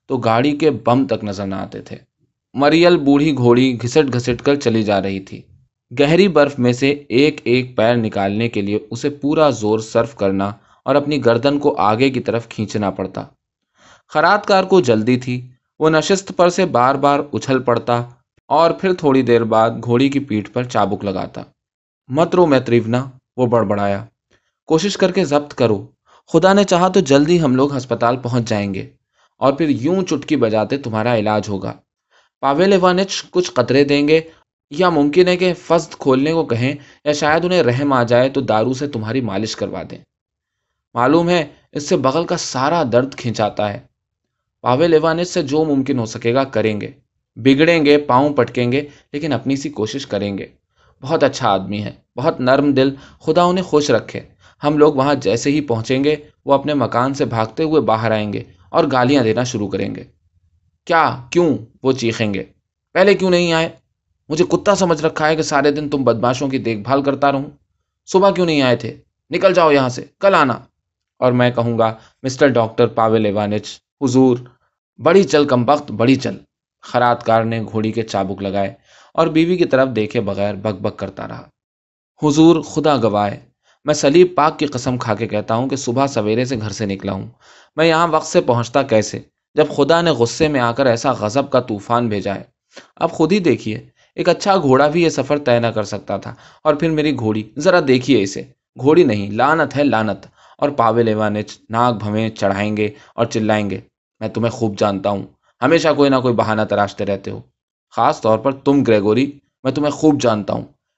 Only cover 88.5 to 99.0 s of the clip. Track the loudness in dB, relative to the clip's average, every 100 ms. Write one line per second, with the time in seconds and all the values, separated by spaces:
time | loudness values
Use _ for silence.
88.5 | 0 0 -2 0 0 0 -8 -14 _ _
89.5 | 0 0 0 2 2 2 0 0 0 -2
90.5 | 0 0 0 0 0 0 -2 -2 -2 0
91.5 | -2 -2 -6 -2 0 0 -4 -6 -8 -12
92.5 | _ _ -20 -20 -6 -4 0 0 2 2
93.5 | 0 -4 -10 -12 _ _ -4 -2 0 2
94.5 | 2 4 4 4 2 0 0 -2 -2 0
95.5 | 0 0 -4 -6 -8 -8 -8 -8 -18 -20
96.5 | _ -2 0 0 0 -2 -2 -2 -4 -6
97.5 | -4 2 2 4 2 4 2 0 -6 -14
98.5 | _ _ -2 2 4